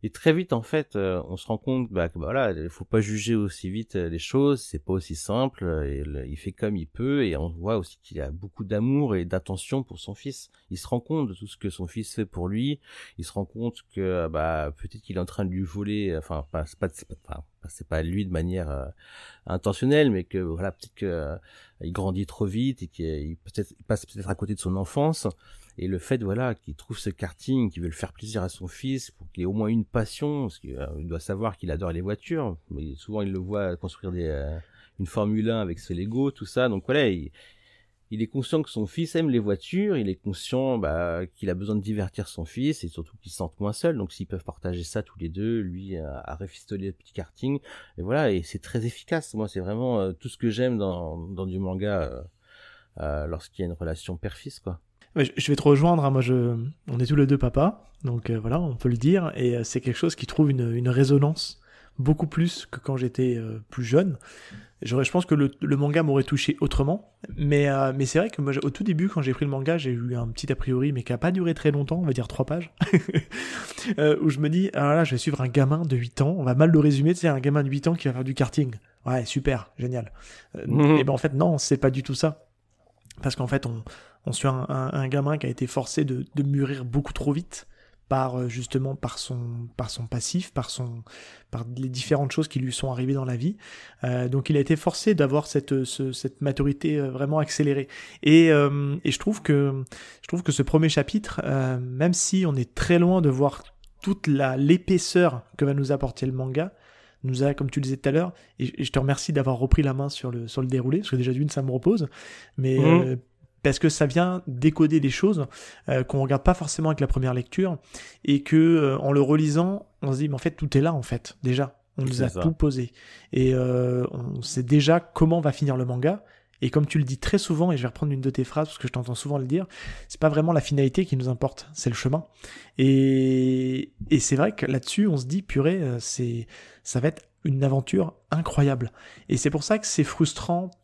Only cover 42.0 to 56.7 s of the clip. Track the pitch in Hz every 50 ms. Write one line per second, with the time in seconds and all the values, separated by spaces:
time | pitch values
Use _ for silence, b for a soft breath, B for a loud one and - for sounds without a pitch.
42 | 98 95 _ - 101 - - - 85 80 - - 127 147 156 - - 87 80 -
43 | 82 - - - _ 95 - - 95 82 _ _ 104 101 104 - - 170 165 120
44 | 98 90 - - 98 - - 92 - - - - - 92 90 87 85 - - -
45 | - _ _ - 82 82 80 90 104 113 117 117 104 92 87 92 95 98 95 85
46 | 78 73 69 64 - - 73 82 98 90 - - - _ 104 98 95 98 92 _
47 | _ _ _ - 87 - _ _ - 131 139 143 B B B B B B B -
48 | 85 95 120 147 156 127 101 92 82 - - 98 - - - 123 110 120 - -
49 | - _ 165 165 151 - - 107 107 104 - 98 90 92 104 113 123 127 123 110
50 | 95 95 92 - _ 120 - - - 117 107 107 127 127 123 110 101 95 90 87
51 | 87 80 78 85 82 90 98 90 95 95 90 95 98 92 92 95 98 104 101 95
52 | 78 65 60 64 82 87 _ b b b b b b b b b b b _ -
53 | 76 76 73 76 76 78 85 82 - - _ - 98 87 85 80 87 82 80 82
54 | - - 92 82 - 104 - - - 143 - - _ - 90 - _ _ _ _
55 | b b _ 151 143 123 - - - - 143 139 - 147 143 139 147 170 175 165
56 | 143 139 135 131 127 120 127 127 120 120 120 117 117 131